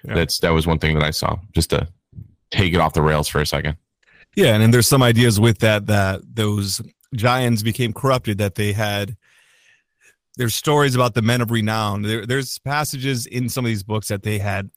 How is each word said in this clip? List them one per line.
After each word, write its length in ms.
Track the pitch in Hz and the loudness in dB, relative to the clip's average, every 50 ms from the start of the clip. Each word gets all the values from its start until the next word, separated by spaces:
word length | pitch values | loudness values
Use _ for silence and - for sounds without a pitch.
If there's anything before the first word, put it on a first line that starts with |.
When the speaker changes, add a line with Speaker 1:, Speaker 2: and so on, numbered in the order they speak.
| - | -10
Speaker 1:
Yeah. 100 | - - | -4 -2
Speaker 2:
that's, 240 | 82 82 73 - - | -2 -2 -2 -2 -2
that 100 | - 85 | 0 2
was 180 | 82 80 78 | 2 2 2
one 120 | 85 80 78 | 0 0 0
thing 160 | - 78 78 | 0 0 0
that 80 | 76 76 | 0 0
I 80 | 76 | -2
saw, 260 | 76 - - - - 87 - - - | -2 -4 -4 -4 -4 -6 -8 -6 -2
just 160 | 82 80 - | -2 -2 0
to 160 | 82 - - - - _ _ _ - - - - _ _ _ - | 0 -2 -2 -4 -10 _ _ _ -20 -20 -20 -20 _ _ _ -6
take 220 | - - 95 87 87 | -2 0 0 2 2
it 60 | 87 | 2
off 140 | 80 78 - | 2 2 2
the 80 | 80 | 2
rails 260 | 76 78 78 76 76 | 2 2 2 2 0
for 120 | - - 76 | -2 -2 -2
a 60 | 73 | -2
second. 320 | - 73 71 71 76 76 - _ _ _ _ _ _ _ _ _ _ - | -2 -2 -4 -4 -4 -6 -8 _ _ _ _ _ _ _ _ _ _ 0
Speaker 1:
Yeah, 180 | 202 185 127 107 | 2 4 4 6
and 80 | 107 | 6
then 100 | 110 113 | 6 6
there's 160 | 120 123 113 | 6 6 4
some 160 | - 143 135 127 | 4 4 4 4
ideas 360 | 120 113 117 123 120 104 104 | 4 4 4 4 4 4 4
with 200 | 110 117 107 - | 4 4 4 4
that, 280 | 117 110 107 107 101 | 2 2 2 2 0
that 340 | 107 104 101 98 95 95 - - - 120 | 0 0 2 2 0 -2 -4 -8 -10 -6
those 480 | 113 107 104 104 104 101 98 95 - 107 - _ _ _ _ - | -4 -2 0 0 -2 -2 -4 -6 -8 -10 -12 _ _ _ _ -6
giants 480 | 107 110 123 123 131 127 120 117 104 107 | -2 0 2 2 2 2 0 0 0 0
became 300 | 117 104 - 123 113 107 | -2 -2 -2 -2 -4 -4
corrupted, 440 | - - 135 131 127 - 113 101 98 | -2 0 0 0 0 0 -2 -2 -2
that 160 | 104 98 - | -2 -2 -2
they 180 | - 104 104 98 | -2 -2 -2 -2
had, 420 | 110 107 104 101 101 101 101 107 - _ _ _ _ _ _ _ _ _ _ _ _ _ _ _ _ _ _ _ _ _ _ _ | -2 -2 -2 -2 -4 -4 -6 -8 -12 _ _ _ _ _ _ _ _ _ _ _ _ _ _ _ _ _ _ _ _ _ _ _
there's 200 | - 123 113 - | -4 -4 -4 -4
stories 400 | - - 156 147 147 143 139 123 | -2 0 2 2 2 2 2 2
about 180 | 123 123 120 - | 2 0 0 0
the 80 | 120 | 0
men 200 | 107 113 120 123 | 0 2 0 0
of 100 | 120 110 | 0 -2
renown. 500 | 117 113 107 110 110 110 107 104 101 104 | -2 -2 0 0 -2 -2 -2 -2 -4 -4
There, 240 | 104 107 110 117 98 | -4 -4 -4 -4 -4
there's 320 | 117 127 139 131 - - - | -4 -4 -4 -4 -6 -10 -12
passages 680 | - 135 143 151 151 - - 131 127 139 131 117 117 | -8 -6 -4 -4 -4 -4 -6 -6 -4 -4 -4 -4 -6
in 200 | - - 123 127 113 | -6 -6 -6 -6 -4
some 140 | - 131 123 | -4 -4 -2
of 60 | 117 | -2
these 140 | 113 101 98 | -2 -4 -4
books 240 | 107 107 107 - | -4 -4 -4 -4
that 160 | - 104 98 - | -4 -6 -6 -4
they 160 | 107 107 101 | -4 -4 -4
had 320 | 101 104 101 98 98 98 - | -4 -4 -4 -4 -6 -10 -12